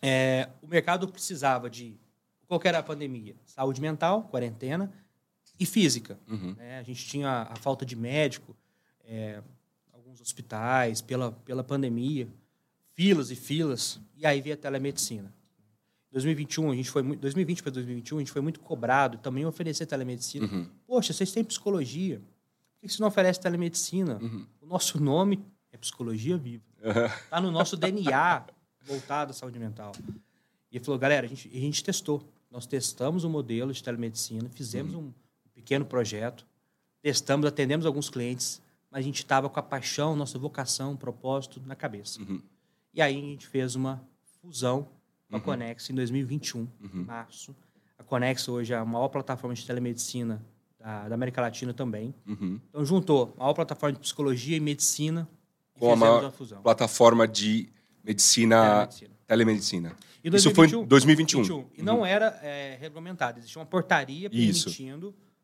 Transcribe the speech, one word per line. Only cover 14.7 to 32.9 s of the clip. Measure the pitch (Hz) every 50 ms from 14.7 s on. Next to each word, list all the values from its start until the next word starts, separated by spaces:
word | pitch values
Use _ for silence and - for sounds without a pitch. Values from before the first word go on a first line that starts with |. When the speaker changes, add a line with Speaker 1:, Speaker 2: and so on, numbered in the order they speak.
| 139 131 135 139 139 - - - 120 101 98 98 - _ _ _ _ _ _ _ _ _ _ _ _ _ _ _
Speaker 1:
Dois | 135 131 131
mil | 160 156
e |
vinte | 143 147 - -
e | 160
um, | 156 147
a | 131
gente | 127 127 127
foi | - 147
mui-, | 127 139 143
dois | - 135 139 139
mil | 190 175
e |
vinte | 151 175 - -
pra | 147
dois | 131 127 123
mil | 123 123
e |
vinte | 120 117 -
e | 151
um, |
a | 151
gente | 135 -
foi | - 143
muito | 139 160 165 -
cobrado | - - 160 117 120 120 131 139 135 123 117 110
também | - 135 127 135 156
oferecer | 165 156 - 175 160 143 - 165
telemedicina. | 151 147 135 127 127 123 117 - - - - 110
Speaker 2:
Uhum. | 95 98 90 85 87 - _ _
Speaker 1:
"Poxa, | - 254 240 226 - 156
vocês | - 196 190
têm | - 226
psicologia, | 226 226 - - - 208 196 170 135 117 131 165 190 180 135
por | - - - _ _ _ _ _ _ _ _ _ _
que | - 196
vocês | - -
não | 214
oferecem | 208 208 208 185 185 175 185
telemedicina? | 185 180 175 170 175 165 165 - - - 170 190 185 151 113 104
Speaker 2:
Uhum. | 117 117 113 95 - - _ _
Speaker 1:
O | 147
nosso | 160 180 180 - - - 147
nome | 151 135 139 170 190 202 196 196 - - _ _ _ _
é | -
Psicologia | - - - - - 123 117 113 110 113 160 180
Viva. | 165 131 120 117 113 _ _ _ _ 107
Speaker 2:
Uhum. | 110 104 117 117 117 - - - -
Speaker 1:
Tá | 160 170
no | 190 180
nosso | 165 165 175 - 196
D | 160 175
N | 190 190 208 180 139
A | 131 139 165 175 165 127 - - _ _ _ _ _ _ _
voltado | 139 139 131 - - 143 147 147 135
à | 135
saúde | - 131 127 117 120
mental." | 113 110 110 110 104 104 98 - 101 104 104 - _ _ _ _ _ _ _ _ _ _
E | 120
ele | 123 123
falou, | 147 135 120
"Galera, | 135 139 147 135 120
a | 117
gente, | 135 131 -
a | - 123 127
gente | 135 147 151 -
testou. | - 196 180 - - 151 147 139 - - _ _ _ _
Nós | 120 123 117
testamos | - 139 127 - -